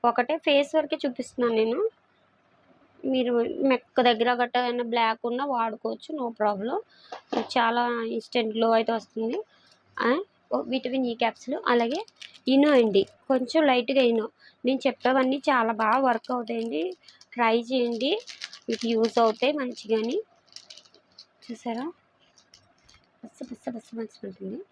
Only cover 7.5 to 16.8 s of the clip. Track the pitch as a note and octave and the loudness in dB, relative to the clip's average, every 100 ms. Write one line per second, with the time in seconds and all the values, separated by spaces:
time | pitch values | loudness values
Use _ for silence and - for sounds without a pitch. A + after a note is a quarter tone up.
7.5 | B3+ A#3 A#3+ A#3+ A#3+ A3+ A#3 - B3+ A3 | 0 2 2 0 -2 -4 -6 -4 -2 -2
8.5 | A3 A3+ A3+ A3+ A3+ - A3+ A3+ E4 - | 0 2 4 2 -4 -6 -6 -4 -4 -8
9.5 | _ _ _ _ - A3+ D4 G#4 _ _ | _ _ _ _ -4 0 0 -4 _ _
10.5 | B3 - C4 B3+ C4 B3 A3+ A#3 - - | -6 -2 -4 -4 -2 -2 0 -2 -2 -10
11.5 | D4 G#4+ A#3+ A#3 D#4 A4+ _ - - - | -6 0 2 2 -2 -6 _ -20 -8 2
12.5 | C4+ D4 C4+ A3+ F#3+ F#3+ - _ C4 B3 | 4 6 6 6 4 2 -8 _ -2 2
13.5 | D#4+ D4+ B3+ A#3+ C4+ B3 A#3 G#3 _ - | 2 4 2 2 2 4 2 -2 _ -20
14.5 | _ A#3+ C4 C4 - B3 C4 C4 C#4 D4+ | _ -2 0 -2 -2 0 2 2 0 0
15.5 | C4 A3+ A3 A3 B3 C4+ A3+ - B3 A3+ | 2 0 0 2 2 2 0 -2 -6 -4
16.5 | A#3 A3+ D4 | -6 -4 -4